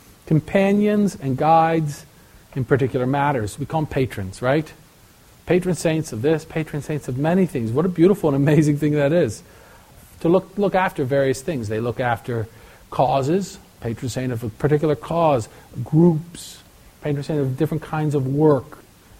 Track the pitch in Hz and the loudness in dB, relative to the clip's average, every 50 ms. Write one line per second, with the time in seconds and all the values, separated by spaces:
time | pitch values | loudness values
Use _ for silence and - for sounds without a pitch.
0 | - - - - - - 160 147 - - - 196 196 196 202 208 208 208 214 208 | -20 -20 -20 -12 -2 0 2 2 2 2 2 2 2 2 2 2 2 2 2 2
1 | 208 196 - - 143 135 127 131 151 156 165 165 165 165 165 165 156 147 139 - | 2 0 -2 -4 -4 -4 -2 0 2 4 4 4 4 4 2 0 -2 -2 -6 -10
2 | - - - - - - - - - - - 139 117 - 143 135 139 123 - 127 | -16 -20 -20 -20 -20 -20 -20 -20 -20 -10 -8 -6 0 2 2 2 2 0 0 -2
3 | 123 127 139 143 143 147 143 120 107 101 - - 135 - 151 156 151 - - 143 | 0 0 0 0 0 0 0 -2 -4 -6 -6 -8 -8 -4 -4 -4 -4 -2 -2 -2
4 | 131 - - - 95 92 98 - 120 127 143 160 156 - - - - - _ _ | -2 -2 -4 -8 -8 -10 -8 -4 0 0 0 0 -2 -4 -12 -20 -20 -20 _ _
5 | - - _ _ - - - - - - 165 185 180 185 165 - - 165 156 160 | -20 -20 _ _ -20 -20 -20 -8 -2 0 0 0 0 -2 -2 -2 0 0 0 -2
6 | 156 - 120 107 120 151 160 151 156 - - 165 151 - - 147 - - 156 139 | -2 -4 -6 -2 0 0 0 0 -2 -6 -6 -6 -6 -6 -6 -8 -6 -6 -8 -6
7 | - - 123 135 147 160 180 196 185 - - 127 113 110 117 143 175 190 170 165 | -6 -6 -4 -2 0 2 2 2 2 0 0 -4 -4 -2 0 0 0 0 2 4
8 | 165 202 202 - - 151 135 139 143 143 151 165 151 151 147 143 156 147 151 147 | 4 4 4 2 0 0 2 2 2 4 4 4 4 4 2 0 0 0 2 2
9 | 143 139 165 131 143 110 104 - - - - - - - - - - - - - | 2 2 2 2 2 0 -2 -6 -14 -20 -20 -20 -20 -20 -20 -20 -20 -20 -20 -20
10 | - - - - - 165 180 185 185 - - 202 202 185 190 185 185 185 - - | -20 -20 -10 -2 0 2 2 2 0 -2 -4 -2 -2 0 2 0 0 0 -2 -4
11 | 139 123 139 139 135 135 127 - - 185 165 127 113 104 110 110 117 120 113 - | -2 0 0 2 2 2 0 -2 -4 -6 -6 -4 -4 -4 -4 -4 -4 -4 -4 -2
12 | 127 120 117 - - 127 120 113 104 - - - - - - - - - - - | -2 -2 -2 -4 -4 -6 -6 -4 -6 -8 -12 -18 -20 -20 -20 -20 -20 -6 -2 0
13 | 139 127 139 135 131 143 170 202 190 - - - - - - - - 117 113 - | 0 2 0 0 0 0 -2 -2 -4 -6 -12 -18 -20 -20 -16 -10 -8 -8 -6 -6
14 | 135 123 - 127 127 127 123 117 127 113 - - - 139 151 147 160 151 147 143 | -8 -8 -6 -6 -6 -4 -6 -6 -6 -8 -6 -4 0 0 2 2 2 0 -2 -2
15 | - - 160 170 165 156 143 117 104 - - - - - - - 120 - 156 156 | -4 -4 -2 0 2 2 2 0 -2 -6 -12 -20 -20 -14 -12 -10 -4 2 4 6
16 | 170 175 160 151 165 - - - - - - - - - - - - - - _ | 6 6 4 2 -2 -8 -14 -18 -18 -20 -20 -20 -20 -20 -20 -20 -20 -20 -16 _
17 | - 151 143 143 135 - 160 147 135 131 131 135 160 147 160 151 - - 160 156 | -6 -4 -4 -4 -4 -4 -2 -2 -2 -2 -2 -2 -2 -2 -2 -6 -6 -6 -4 -4
18 | 156 151 143 147 131 131 139 147 156 151 143 127 - - - - - - - - | -2 0 0 0 -2 -2 2 4 4 6 4 4 0 -6 -16 -20 -20 -20 -20 -20
19 | - - - | -20 -20 -20